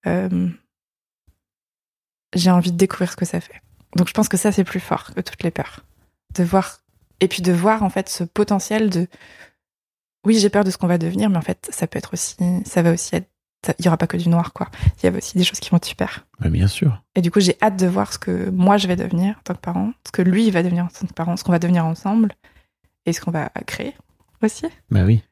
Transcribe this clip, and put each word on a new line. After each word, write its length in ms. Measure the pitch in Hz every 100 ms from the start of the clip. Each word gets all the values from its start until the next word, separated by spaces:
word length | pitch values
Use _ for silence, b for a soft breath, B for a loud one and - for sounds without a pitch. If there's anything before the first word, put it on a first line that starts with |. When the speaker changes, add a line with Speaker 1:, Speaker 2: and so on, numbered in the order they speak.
| -
Speaker 1:
Euh, 420 | 175 185 180 180 170 _ _ _ _ _ _ _ _ _ _ _ _ _ _ _ _ _
j'ai 160 | 180 180
envie 220 | 180 175
de 40 | 170
découvrir 340 | 190 - 175
ce 40 | -
que 80 |
ça 160 | 175 170
fait. 200 | - - _ _ _ 175
Donc 120 | 175
je 60 |
pense 140 | - 226
que 80 | 185
ça, 160 | 214
c'est 120 | 202
plus 160 | 185 180
fort 320 | - - -
que 60 | -
toutes 220 | - -
les 80 | 175
peurs. 300 | - - - _ _ _ _ _
De 100 | -
voir, 340 | 170 190 180 - _ _ _ _
et 80 | 185
puis 140 | -
de 100 | 175
voir, 300 | 175 190 220
en 80 | 202
fait, 180 | 196 185
ce 160 | -
potentiel 640 | 170 - 208 202 - 214 214
de, 160 | 175 180 B B B B B _ _ _ _ _ _ 202
oui, 120 | 226
j'ai 100 | 202
peur 140 | 202
de 60 | 196
ce 80 | 180
qu'on 80 | 180
va 120 | 175
devenir, 300 | 165 190 214
mais 60 | 175
en 60 |
fait, 260 | - 180 -
ça 140 | - 165
peut 120 | -
être 160 | -
aussi, 220 | 175 - - 180 180
ça 160 | - -
va 100 | 170
aussi 220 | 170 - 170
être, 120 | 185 _ _ _ -
ça, 80 | -
il 60 |
y 40 | 180
aura 80 | 165
pas 80 | 160
que 100 | 175
du 120 | 170
noir, 240 | 170 -
quoi. 140 | - - B B B
Il 40 | 180
y 20 |
a 20 | 190
aussi 200 | - 180
des 60 |
choses 160 | 180 -
qui 100 | -
vont 60 | 170
être 80 |
super. 420 | - - - - _ _
Speaker 2:
Bah, 80 | 82
bien 180 | 82 95
sûr. 340 | - 156 107 _
Speaker 1:
Et 60 | -
du 100 | 170
coup, 80 | 208
j'ai 160 | 180 -
hâte 140 | 214 190
de 80 | 185
voir 260 | 190 202
ce 60 | -
que 300 | - 180 190
moi, 260 | 185 180 202
je 100 | 190
vais 80 | 180
devenir 400 | - 175 190 214
en 40 |
tant 100 | -
que 60 | 185
parent, 320 | - 180 202 - -
ce 40 |
que 100 | -
lui, 240 | 180 185 226
il 60 |
va 100 | 180
devenir 220 | 180 175
en 40 | 175
tant 180 | - 185
que 60 |
parent, 240 | - 165 170
ce 80 |
qu'on 80 | -
va 60 | 175
devenir 260 | 175 180 160
ensemble 480 | 160 196 220 214 - b b b _ _ _ -
et 60 |
ce 80 | 165
qu'on 100 | -
va 200 | 165 147 - -
créer 280 | - - - _ _ _ _
aussi. 240 | 214 - 330 - _
Speaker 2:
Bah 120 | 104
oui. 180 | 92 113 -